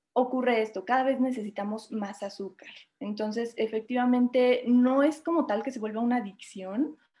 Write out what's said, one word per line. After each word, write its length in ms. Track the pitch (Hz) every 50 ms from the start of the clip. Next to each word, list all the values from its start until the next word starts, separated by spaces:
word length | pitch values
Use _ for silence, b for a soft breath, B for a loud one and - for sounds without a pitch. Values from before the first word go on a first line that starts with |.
| _ _ -
ocurre 480 | 254 254 247 254 254 240 247 233 220
esto, 240 | 220 220 - 190 190
cada 160 | - 247 262
vez 180 | 262 269 269 233
necesitamos 720 | 254 262 254 233 208 208 - 226 202 208 214 226 - -
más 300 | 226 220 202 196 202 -
azúcar. 480 | 202 196 - - 196 190 - - - - - - - _ _ _
Entonces, 520 | 190 208 208 214 214 214 214 233 233 233 -
efectivamente, 1080 | - 220 220 226 220 220 - 247 247 247 247 247 247 247 240 - 254 247 247 247 - -
no 360 | 233 247 247 247 254 262 277
es 180 | 277 311 302 -
como 260 | - 330 339 320 -
tal 160 | - 208 220
que 100 | 220 269
se 80 | - 233
vuelva 200 | 214 214 214 220
una 160 | 240 240 247
adicción, 800 | 247 202 196 190 _ - - - 196 185 190 196 240 320 - b b b b b b